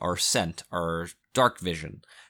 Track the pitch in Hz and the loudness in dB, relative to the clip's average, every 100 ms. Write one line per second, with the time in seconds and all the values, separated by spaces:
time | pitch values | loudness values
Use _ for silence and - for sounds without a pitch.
0 | 87 87 - 127 87 85 - 87 82 82 | -2 0 2 2 0 -4 -6 -4 -2 -2
1 | 82 - _ - 123 - 90 82 78 50 | -6 -12 _ 4 4 4 -4 -4 -8 -14
2 | - - - | -20 -20 -20